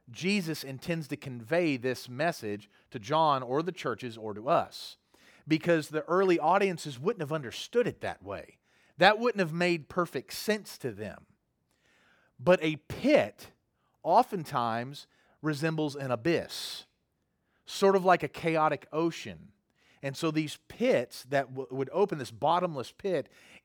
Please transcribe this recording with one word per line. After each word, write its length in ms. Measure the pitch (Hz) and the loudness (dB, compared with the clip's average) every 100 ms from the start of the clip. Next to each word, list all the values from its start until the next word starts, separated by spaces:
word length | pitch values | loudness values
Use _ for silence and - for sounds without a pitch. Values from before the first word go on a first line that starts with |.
| - | -20
Jesus 520 | 117 180 202 165 151 | -6 0 0 0 -6
intends 460 | 135 131 - 165 143 | -8 -8 -6 -6 -6
to 80 | 143 | -10
convey 640 | 139 123 113 170 170 131 | -8 -10 -2 0 2 0
this 280 | 127 123 - | -2 -4 -6
message 640 | 123 165 156 107 104 - _ _ | -4 -2 -2 -6 -8 -10 _ _
to 80 | 127 | -12
John 440 | 101 156 160 131 | -2 2 4 2
or 200 | 123 139 | 0 -2
the 100 | 170 | -2
churches 460 | 165 147 113 127 113 | -4 -4 -4 -8 -8
or 160 | 110 | -10
to 120 | 104 120 | -6 0
us, 480 | 165 98 - - - _ _ - - - | 2 0 -6 -16 -18 _ _ -20 -12 -2
because 420 | 156 170 165 147 | 0 4 2 2
the 140 | 151 | -4
early 360 | 147 180 190 170 | 0 2 4 4
audiences 600 | 151 196 196 170 151 123 | 4 4 2 -2 -8 -6
wouldn't 240 | 165 226 | -4 -2
have 100 | 143 | -4
understood 540 | 156 120 - - 240 202 | -4 -6 -10 -2 0 0
it 140 | - | -2
that 220 | 98 - | -6 -8
way. 360 | 95 92 - - _ _ _ - | -8 -10 -12 -20 _ _ _ 4
That 200 | 190 214 | 6 6
wouldn't 220 | 240 208 | 2 0
have 120 | 170 | 0
made 360 | 165 180 170 - | 0 2 0 -2
perfect 440 | 185 165 135 - | -2 -2 -4 -8
sense 460 | - - 214 - - | -6 -2 -4 -6 -10
to 120 | 127 | -8
them. 360 | 101 104 80 - _ _ _ _ _ _ _ _ _ _ - | -8 -10 -12 -20 _ _ _ _ _ _ _ _ _ _ 0
But 220 | 123 180 | 4 4
a 140 | 160 151 | 4 -4
pit 760 | - - 220 269 104 - - _ _ _ _ _ | -6 -2 4 6 4 -4 -20 _ _ _ _ _
oftentimes 1040 | 147 196 254 196 147 139 117 113 123 143 - _ _ _ | 2 4 4 -2 -4 -2 0 -2 -4 -10 -18 _ _ _
resembles 540 | 156 143 165 160 151 139 | -4 -2 0 0 -2 -2
an 140 | 135 | -2
abyss, 760 | 120 160 147 90 - - - - _ _ _ _ _ _ _ - | 0 2 0 -2 -8 -10 -10 -16 _ _ _ _ _ _ _ -12
sort 300 | - 196 190 | 2 4 6
of 80 | |
like 180 | 185 175 | 6 4
a 60 | 151 | 2
chaotic 580 | - 170 160 156 143 - | -4 0 2 2 0 -4
ocean. 580 | 151 170 - 113 82 - _ _ _ _ _ | -2 -2 -2 -10 -14 -18 _ _ _ _ _
And 140 | 139 135 | -8 -4
so 140 | 165 | -2
these 280 | 156 147 - - | 0 -2 -6 -14
pits 560 | - 247 156 123 - 123 | -2 2 2 0 -8 -4
that 240 | 139 135 | -2 -2
w-, 120 | 131 131 | -6 -6
would 200 | 131 131 | -4 -2
open, 260 | 165 202 160 | 2 0 0
this 120 | 110 | -8
bottomless 640 | 113 143 175 180 143 113 | -2 2 2 0 -4 -10
pit, 360 | - 196 160 - - - - | -8 -2 -2 -4 -12 -20 -10